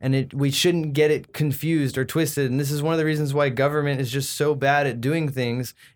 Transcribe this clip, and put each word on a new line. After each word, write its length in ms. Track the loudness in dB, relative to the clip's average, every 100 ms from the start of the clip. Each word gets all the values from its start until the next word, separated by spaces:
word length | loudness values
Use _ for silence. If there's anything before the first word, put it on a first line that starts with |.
And 120 | 0
it, 200 | 0 -2
we 180 | -2 0
shouldn't 400 | 2 2 2 0
get 180 | 2 2
it 200 | 2 -2
confused 640 | -2 -2 0 0 0 0 -2
or 60 | -2
twisted. 460 | 0 0 0 0
And 80 | 0
this 100 | -2
is 120 | -2
one 100 | 0
of 60 | 0
the 60 | 0
reasons 280 | 0 0
why 160 | 2 2
government 520 | 2 2 2 0 0
is 100 | -2
just 220 | -2 -4
so 200 | -2 0
bad 320 | 2 2 2 2
at 120 | 0
doing 280 | -2 0 -2
things, 440 | -2 -2 -2 -6 -12 -20